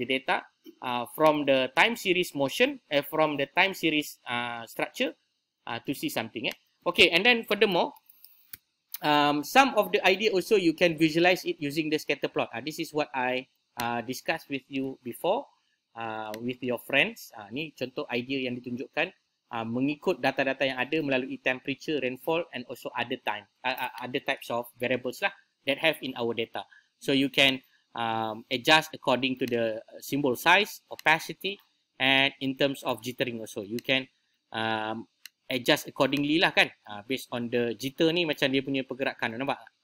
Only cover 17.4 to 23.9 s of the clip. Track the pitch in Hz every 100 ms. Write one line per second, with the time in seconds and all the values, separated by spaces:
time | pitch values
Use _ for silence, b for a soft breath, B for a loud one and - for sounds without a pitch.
17.4 | 101 123 160 - 127 - 147 123 123 139
18.4 | 127 123 123 120 - - 175 - _ _
19.4 | _ 117 113 120 139 147 - 175 135 135
20.4 | 135 131 135 127 127 160 143 131 135 131
21.4 | 135 127 - 135 - 151 127 127 - 165
22.4 | 170 131 127 123 139 123 120 131 - 104
23.4 | 101 _ 127 127 123